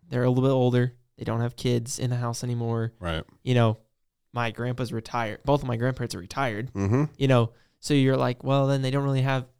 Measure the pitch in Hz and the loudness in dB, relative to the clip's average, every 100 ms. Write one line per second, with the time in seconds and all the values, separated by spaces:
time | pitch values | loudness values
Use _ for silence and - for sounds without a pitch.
0 | _ 127 127 127 131 131 123 123 123 - | _ 0 2 4 4 4 4 4 0 -4
1 | _ _ 117 113 120 - 127 120 117 - | _ _ -4 -2 -2 -2 -2 0 -2 -6
2 | 127 123 120 117 123 120 117 117 113 - | -4 -2 -4 -6 -6 -4 -2 -2 -4 -6
3 | 87 80 - _ - 123 113 107 _ _ | -6 -6 -6 _ 0 4 4 2 _ _
4 | _ _ _ 120 117 110 123 127 123 113 | _ _ _ -4 -4 -2 -6 -4 -4 -6
5 | - 120 113 104 - 143 135 117 123 127 | -6 -6 -4 -6 0 0 0 -2 -2 -2
6 | 120 95 90 - 135 104 127 95 98 120 | -6 -8 -10 -4 -4 -4 -6 -2 0 2
7 | 151 - 135 127 113 - _ _ - 147 | 0 0 4 4 4 -4 _ _ 0 2
8 | 131 131 127 123 131 135 135 139 131 139 | 4 2 0 -2 0 0 2 0 0 -2
9 | 139 135 131 135 127 _ | 0 0 0 -2 -4 _